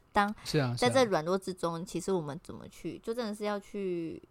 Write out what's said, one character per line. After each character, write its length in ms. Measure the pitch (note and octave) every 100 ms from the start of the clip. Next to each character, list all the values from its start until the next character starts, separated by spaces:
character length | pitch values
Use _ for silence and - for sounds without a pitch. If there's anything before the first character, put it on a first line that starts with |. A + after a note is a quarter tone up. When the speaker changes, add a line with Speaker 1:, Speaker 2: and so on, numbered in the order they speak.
| _
Speaker 1:
当 200 | G#3 G3+ G#3+
Speaker 2:
是 140 | - D#3
啊， 140 | B2+ B2
Speaker 1:
在 120 | D3
这 160 | C4 A#3+
软 180 | F3
弱 120 | D#3 F#3+
之 160 | F#3+
中， 240 | F#3 E3+ E3
Speaker 2:
是 60 |
啊。 20 |
Speaker 1:
其 160 | F3 E3+
实 120 | F3+
我 80 | F#3
们 180 | D3 C#3+
怎 120 | -
么 120 | - -
去， 280 | - F3 F3+
就 120 | -
真 140 | A#3 A3+
的 80 |
是 100 | G#3
要 140 | G#3 G#3
去 600 | - G3+ F#3+ F3 E3 - -